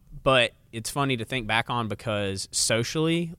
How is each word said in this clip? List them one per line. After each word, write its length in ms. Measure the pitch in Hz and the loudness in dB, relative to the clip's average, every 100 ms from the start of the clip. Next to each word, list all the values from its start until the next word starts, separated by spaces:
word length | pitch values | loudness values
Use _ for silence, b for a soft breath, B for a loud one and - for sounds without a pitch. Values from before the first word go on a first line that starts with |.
| - 143 | -18 -2
but 300 | 135 127 117 - _ | 4 4 4 0 _
it's 180 | 117 - | -10 -6
funny 260 | 147 139 120 | -2 0 -2
to 80 | |
think 220 | 107 131 107 | -2 -4 0
back 240 | 110 - | 0 2
on 180 | 120 110 | -2 -2
because 600 | 104 117 104 101 98 - | -4 -4 -2 -2 -4 -6
socially, 840 | - - 113 - 156 160 170 165 | -2 2 2 0 0 0 0 -2